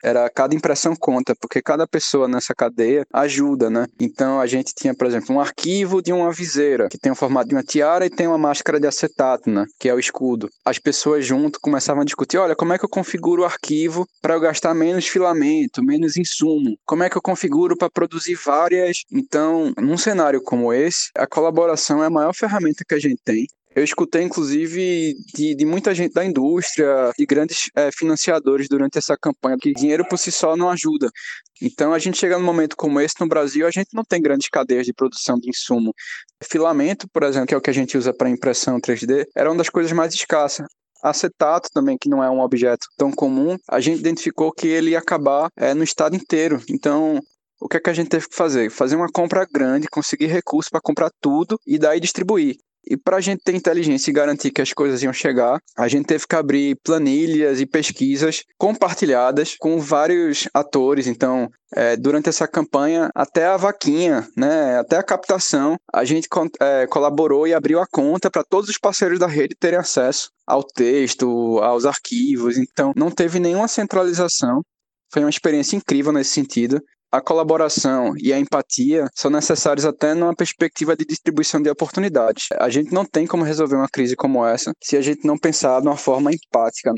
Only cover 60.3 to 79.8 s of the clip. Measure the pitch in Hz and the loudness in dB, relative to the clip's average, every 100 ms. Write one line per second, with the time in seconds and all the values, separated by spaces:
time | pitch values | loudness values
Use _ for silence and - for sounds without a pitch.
60.3 | 139 - 139 143 139 131 139 123 113 131 | -2 -2 -2 0 2 2 2 0 0 0
61.3 | 127 117 - _ - 120 117 131 147 151 | 0 -4 -8 _ 0 0 2 0 0 0
62.3 | 156 156 - 151 139 147 165 160 - 143 | -2 -2 -2 -2 0 0 0 -2 -2 -2
63.3 | 170 170 190 196 202 - 151 175 131 110 | 2 2 2 0 0 0 2 2 0 -2
64.3 | - 135 160 139 123 117 165 196 190 - | -2 0 2 2 0 2 0 0 -2 0
65.3 | 190 - 147 143 170 - - 127 160 156 | -2 0 0 0 -2 -2 0 2 0 0
66.3 | - 160 - 139 135 127 151 143 143 156 | -2 -2 0 2 2 0 2 2 2 2
67.3 | 139 160 160 139 160 185 - 139 175 190 | 4 4 2 2 0 0 0 0 0 0
68.3 | 165 - 190 202 - 202 185 185 180 175 | -2 0 0 0 -2 -2 0 0 2 0
69.3 | 147 147 - 175 175 165 - 127 143 - | 0 -2 0 0 0 0 0 0 -2 -8
70.3 | _ - 135 135 - 120 139 127 - 127 | _ -2 -2 0 0 2 2 0 0 0
71.3 | 120 117 113 117 120 131 143 - 240 254 | 0 0 2 2 2 0 -2 -4 -2 0
72.3 | 123 117 123 127 - 139 139 160 170 170 | 0 0 0 -2 0 0 0 0 0 0
73.3 | 180 170 185 233 - 202 190 180 170 175 | 0 0 0 0 -2 -2 0 0 0 -2
74.3 | - 123 131 - _ _ _ _ 151 147 | 0 0 -2 -4 _ _ _ _ -2 0
75.3 | - 170 147 139 202 - 139 143 151 135 | 0 0 0 0 -4 0 0 2 0 0
76.3 | - 131 - 120 143 - _ _ 131 - | -2 -2 -2 0 -2 -4 _ _ -2 0
77.3 | 165 160 160 156 - 131 131 123 143 127 | 0 2 2 2 0 0 0 -2 -2 0
78.3 | 135 139 147 - - 131 160 135 - 147 | 0 0 -2 -2 -2 0 2 0 -2 0
79.3 | 151 - 156 156 143 | 0 0 0 0 0